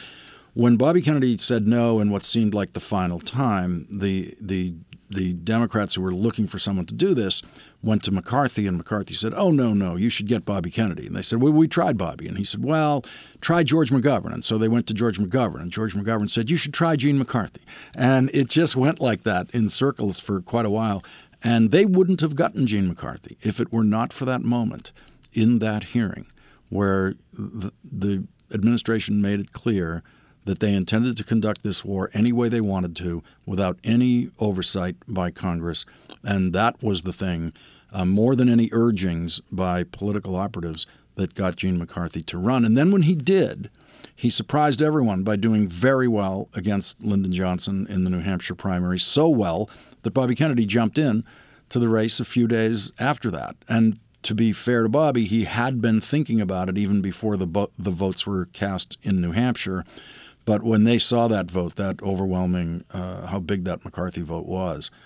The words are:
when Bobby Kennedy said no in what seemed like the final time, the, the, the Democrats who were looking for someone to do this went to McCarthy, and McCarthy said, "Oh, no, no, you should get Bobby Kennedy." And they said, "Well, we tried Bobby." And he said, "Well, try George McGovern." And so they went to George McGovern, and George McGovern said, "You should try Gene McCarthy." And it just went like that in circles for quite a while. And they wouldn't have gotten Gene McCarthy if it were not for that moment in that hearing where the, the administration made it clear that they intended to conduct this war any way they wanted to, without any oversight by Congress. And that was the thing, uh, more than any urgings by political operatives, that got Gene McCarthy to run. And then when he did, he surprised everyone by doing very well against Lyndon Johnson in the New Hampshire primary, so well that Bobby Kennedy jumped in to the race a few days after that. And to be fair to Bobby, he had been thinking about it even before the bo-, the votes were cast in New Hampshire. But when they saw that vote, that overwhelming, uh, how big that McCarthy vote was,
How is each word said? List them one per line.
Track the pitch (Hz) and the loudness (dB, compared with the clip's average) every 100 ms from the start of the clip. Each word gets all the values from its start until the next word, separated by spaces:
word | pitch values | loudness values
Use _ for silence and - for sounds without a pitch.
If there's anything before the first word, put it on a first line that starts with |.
| - - - - - | -10 -20 -20 -20 -10
when | 120 120 117 | 2 4 6
Bobby | 135 175 | 4 4
Kennedy | 151 147 131 110 | 2 2 2 2
said | - 120 107 | 0 2 2
no | 120 120 113 | 2 2 2
in | 104 | 0
what | 101 | 2
seemed | - 117 107 | 2 2 2
like | 101 95 | 0 -4
the | - | -6
final | - 101 90 85 | -4 -2 -2 -4
time, | 104 123 131 101 90 87 - | -4 -2 0 0 0 -2 -6
the, | 101 98 95 - - | -4 -2 -2 -4 -10
the, | 101 95 90 82 - - - | -4 -2 -2 -6 -16 -20 -10
the | 98 92 | -4 -2
Democrats | 90 85 113 117 113 98 - | -2 0 0 2 0 -2 -4
who | |
were | 92 | -4
looking | 90 113 110 104 | -2 -2 -2 -4
for | 98 | -2
someone | - 98 85 | -2 -2 -4
to | |
do | 110 196 | -2 0
this | 143 95 - - - - _ | 2 0 -2 -6 -18 -20 _
went | 110 107 | 0 0
to | - | 0
McCarthy, | 98 - 127 135 - 101 | -2 0 0 0 0 -2
and | 87 | -2
McCarthy | - 104 95 - | -4 -6 -4 -2
said, | 110 - | -2 0
"Oh, | 196 | 2
no, | 147 120 | 4 4
no, | 101 95 87 | 2 0 0
you | 113 | 0
should | - 104 | 0 -2
get | 117 - | -2 -2
Bobby | 98 85 | -4 -4
Kennedy." | - 110 78 57 | -2 -2 -2 -8
And | 92 | -6
they | |
said, | - 117 | -2 2
"Well, | 139 | 4
we | 156 156 | 6 4
tried | - 170 113 | 4 0 0
Bobby." | 85 - - | -2 -6 -8
And | 92 | -6
he | |
said, | 101 104 | -4 -4
"Well, | 120 156 151 143 - - - - | -2 0 2 0 -4 -14 -20 -6
try | - 170 | 0 2
George | 156 160 135 | 4 2 4
McGovern." | 135 139 113 - | 2 2 0 -2
And | - - | -4 -2
so | 110 | 2
they | 110 | 2
went | 120 - | 2 0
to | |
George | 107 117 92 | 0 0 0
McGovern, | 98 127 113 67 | -2 0 -2 -4
and | 87 | -8
George | 95 110 95 | -6 -6 -4
McGovern | 101 113 104 | -2 -2 0
said, | 117 113 | -2 0
"You | 160 | 0
should | 147 - | 0 0
try | 165 151 | 0 2
Gene | 139 143 | 2 2
McCarthy." | 127 123 92 - - - - - | 0 -2 -4 -8 -20 -20 -14 0
And | 127 131 135 143 | 4 4 4 2
it | 131 | 2
just | 160 170 131 | 2 2 4
went | 139 - | 2 2
like | 135 101 | 0 0
that | 110 90 92 | 0 -2 -2
in | 120 107 | 0 0
circles | - 127 - 110 90 | 2 0 0 -2 -2
for | - 98 | -2 -4
quite | 90 117 110 | -2 -2 0
a | |
while. | 107 110 98 - - - _ | 0 0 -2 -6 -20 -20 _
And | 117 117 110 | 2 4 6
they | 165 202 | 6 6
wouldn't | 185 180 175 | 4 4 2
have | 156 143 | 0 0
gotten | - 190 127 | 0 0 0
Gene | 104 92 | 2 0
McCarthy | 80 65 - - - | -2 -8 -12 -16 -8
if | 107 104 | -4 -4
it | 117 | -2
were | 113 | 2
not | 107 110 127 | 2 2 -2
for | - 131 | -4 -4
that | 127 | -2
moment | - 120 110 - - - - _ _ | -2 -2 -2 -6 -14 -20 -20 _ _
in | 117 110 120 | 0 2 4
that | 110 107 95 | 0 -2 -4
hearing | 123 104 - - _ _ _ - | -2 -2 -4 -14 _ _ _ -8
where | 95 101 95 95 - _ | 0 2 2 0 -4 _
the, | - 101 110 95 - | -12 -10 -8 -10 -10
the | - 95 98 98 92 _ - | -12 -6 -2 -2 -6 _ -10
administration | - 107 117 - 110 - 104 | -2 0 2 0 -2 0 0
made | 101 101 | 0 -2
it | - | -6
clear | - 123 101 82 85 - _ _ _ | -6 -2 0 -2 -6 -10 _ _ _
that | - 95 | -6 0
they | 107 | 2
intended | 98 90 110 123 117 | 2 2 0 0 -2
to | |
conduct | - 113 107 101 | -2 0 0 -2
this | 104 92 98 | -4 -6 -4
war | 98 95 | -4 -4
any | 107 117 | 0 2
way | 117 117 | 2 0
they | 117 | 0
wanted | 104 95 90 85 | 0 0 -2 -6
to, | 90 85 - _ - | -6 -6 -10 _ -6
without | 95 92 90 | -2 -2 -2
any | 110 117 127 120 123 - | 0 2 4 2 -2 -2
oversight | 107 92 90 98 92 87 - | -2 0 0 0 -2 -6 -6
by | 95 90 | -4 -2
Congress. | - 92 85 82 82 - - - - | -2 -4 -4 -2 -4 -4 -10 -20 -10
And | - 98 92 | -2 0 2
that | 87 113 - | 2 0 0
was | 110 95 | -2 -2
the | 90 | -4
thing, | - 95 85 82 - - - _ | -6 -4 -4 -4 -8 -18 -20 _
uh, | 95 90 | -2 2
more | 101 117 131 | 4 4 4
than | 123 | 4
any | 117 113 | 4 4
urgings | 113 117 104 92 82 85 - - | 2 2 2 -2 -2 -2 -4 -6
by | 90 92 90 | -4 -2 -2
political | 87 - 101 104 98 92 | -4 -6 -4 -4 -4 -4
operatives, | 98 92 85 80 - - _ | -4 -6 -8 -8 -10 -14 _
that | - 92 - | -6 -6 -2
got | 95 87 | -4 -2
Gene | 92 87 | -2 -2
McCarthy | 85 - 87 95 | -4 -6 -6 -6
to | - 87 | -8 -4
run. | 98 127 117 | 0 2 4
And | 117 | 4
then | 165 | 4
when | 202 | 4
he | 156 | 4
did, | 175 135 190 151 - - _ _ - - - | 2 2 2 2 -2 -12 _ _ -20 -20 -4
he | 120 | -2
surprised | - 110 147 151 123 | -2 0 2 2 2
everyone | 151 151 117 92 | 2 2 2 0
by | 98 104 | 0 0
doing | 113 107 101 | 2 2 2
very | 85 127 135 127 | 2 2 4 2
well | 107 95 95 - - | 2 0 -2 -6 -4
against | 107 101 - - | -2 0 0 -2
Lyndon | 107 98 92 | 0 0 0
Johnson | 90 92 90 - 98 95 | 0 0 0 -2 -4 -4
in | 95 | -2
the | 92 | 0
New | 90 | 0
Hampshire | 90 90 - 90 | -2 -4 -4 -6
primary, | 101 90 90 90 | -4 -2 0 0
so | - - 160 | 0 2 4
well | 127 92 82 110 - - - | 4 2 -2 -4 -10 -20 -10
that | 113 | -4
Bobby | 135 127 | 0 0
Kennedy | 123 151 123 107 | 2 2 2 2
jumped | 117 113 - | 2 2 2
in | 151 110 - - - _ - | 2 0 -4 -12 -20 _ -6
to | 127 | 0
the | 117 | 2
race | 110 113 - | 2 2 0
a | - | -2
few | 123 117 | 0 2
days | 113 110 113 98 - | 2 0 0 -4 -2
after | 123 147 117 | -2 -2 -4
that. | 80 55 - - | -6 -8 -10 -2
And | 113 110 107 _ _ | 2 2 2 _ _
to | - | -4
be | 110 113 | 0 0
fair | 101 - 120 | 0 0 2
to | 113 | 2
Bobby, | 135 156 123 104 | 2 2 2 0
he | 113 | 0
had | 104 120 123 127 | 0 -2 -2 0
been | 113 110 | 0 0
thinking | - 147 147 113 | 0 -2 0 0
about | 95 95 92 | 0 -2 -2
it | 92 | -2
even | 101 101 | 0 0
before | 95 87 110 101 | -2 -4 -4 -2
the | 92 | -2
bo-, | 95 98 - | -2 -2 -4
the | 98 | -4
votes | 87 95 90 - | -2 -2 -2 -2
were | 95 90 | -4 -4
cast | - 101 95 - - | -4 -2 -2 -6 -6
in | - 95 | -2 0
New | 87 | 0
Hampshire. | 92 127 120 - 92 80 - - - - - | 0 0 0 -4 -4 -6 -14 -20 -20 -20 -8
But | - 104 | 0 0
when | 113 110 110 | 4 4 6
they | 120 | 4
saw | - 120 117 | 2 2 2
that | 104 87 | 0 -2
vote, | 92 87 - | -2 -4 -4
that | 98 92 | -6 -4
overwhelming, | 101 95 95 92 90 90 85 85 - 95 | -4 -2 -2 -2 0 -2 -2 -6 -8 -10
uh, | 90 92 87 | -10 -10 -8
how | 98 | -6
big | 87 101 90 | -4 -4 -4
that | 85 - | -6 -8
McCarthy | - 92 87 | -8 -6 -6
vote | 78 82 82 | -8 -8 -6
was, | 92 92 73 - - | -6 -4 -6 -8 -10